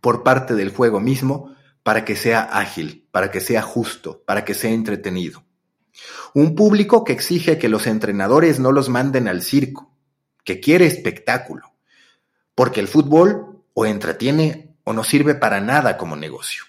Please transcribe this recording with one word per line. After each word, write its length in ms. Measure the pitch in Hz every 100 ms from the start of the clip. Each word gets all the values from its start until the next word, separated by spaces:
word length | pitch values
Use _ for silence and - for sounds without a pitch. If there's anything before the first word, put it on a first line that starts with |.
por 220 | 123 113
parte 320 | - 131 127
del 160 | 110 98
juego 300 | 101 120 104
mismo 540 | 113 135 131 147 - - _ _
para 220 | - 110
que 100 | 110
sea 280 | 101 117 113
ágil, 640 | - 98 - - 78 76 _
para 200 | 90 98
que 100 | 95
sea 220 | 92 117
justo, 600 | 107 117 110 - 80 78 -
para 180 | 101
que 100 | 104
sea 160 | 101 113
entretenido. 760 | 113 110 101 98 92 85 - _ _ _ _ _ - - - -
Un 200 | 143 151
público 500 | 156 214 208 202 233
que 80 | 226
exige 460 | 120 - 175 - 160
que 100 | 117
los 180 | 110 120
entrenadores 720 | 110 107 101 98 135 165 135
no 100 | 131
los 180 | 139 127
manden 400 | 123 135 135 113
al 140 | 90
circo, 520 | - 143 135 - - _ _ _ _ _
que 160 | - 92
quiere 260 | 139 170 175
espectáculo, 880 | - - - - 123 - - - _ _ _ _ _ _ _ _
porque 260 | - 123 117
el 80 | 98
fútbol 760 | 151 143 156 180 208 - - _
o 120 | - 110
entretiene 880 | 101 80 80 123 151 156 156 - _
o 80 | -
no 120 | 110
sirve 300 | 110 143 147
para 260 | 139 113 101
nada 360 | 104 143 131 -
como 200 | 87 76
negocio. 480 | 78 - - -